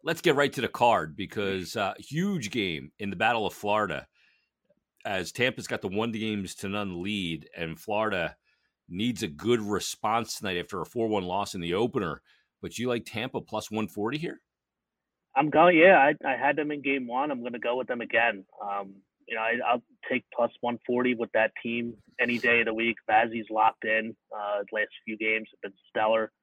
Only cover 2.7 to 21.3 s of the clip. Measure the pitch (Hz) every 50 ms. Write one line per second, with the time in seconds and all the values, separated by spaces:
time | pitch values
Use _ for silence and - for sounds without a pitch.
2.7 | 82 71 65 76 _ _ 104 101 98 87 110 113 120 113 104 90 - - - 104
3.7 | 104 107 104 95 78 67 - _ _ _ _ _ _ _ _ _ _ _ _ _
4.7 | _ _ _ _ _ _ _ 113 101 95 87 80 - - 120 131 - - 104 -
5.7 | 123 107 - 101 92 101 113 117 110 110 107 110 107 104 95 87 - - - 98
6.7 | 98 104 104 98 90 85 90 101 107 101 92 85 82 78 73 - - 92 85 80
7.7 | 80 80 - - 107 104 110 107 101 90 82 76 - _ _ _ _ _ _ _
8.7 | _ _ _ - 87 90 110 123 120 87 110 90 73 73 87 110 123 120 107 101
9.7 | 104 90 - - - _ - 107 110 117 113 - - - 107 101 92 87 87 -
10.7 | - 92 - - - 120 113 110 107 101 90 90 90 98 101 98 - 98 85 85
11.7 | 85 98 117 120 - 131 98 82 71 - _ _ _ _ _ _ _ _ - 87
12.7 | - - 117 123 123 120 - - - 110 117 131 - 123 - _ - 107 - -
13.7 | 107 110 110 - - 104 101 113 131 151 160 - - - _ _ _ _ _ _
14.7 | _ _ _ _ _ _ _ _ _ _ _ _ _ 131 147 151 139 151 165 180
15.7 | 180 156 165 190 190 151 135 143 156 - - 143 131 117 127 143 147 147 151 147
16.7 | 147 147 135 143 135 139 127 117 120 127 139 151 143 123 120 123 117 120 - 117
17.7 | 120 127 127 - 127 117 113 101 - 113 117 117 107 95 92 _ _ - 107 101
18.7 | 98 101 98 98 98 98 _ _ _ _ _ - 117 113 110 113 117 120 120 113
19.7 | 123 123 _ _ _ _ - - 131 127 - _ - - 117 117 - - - 120
20.7 | 120 113 _ - 123 123 123 127 123 113 117 104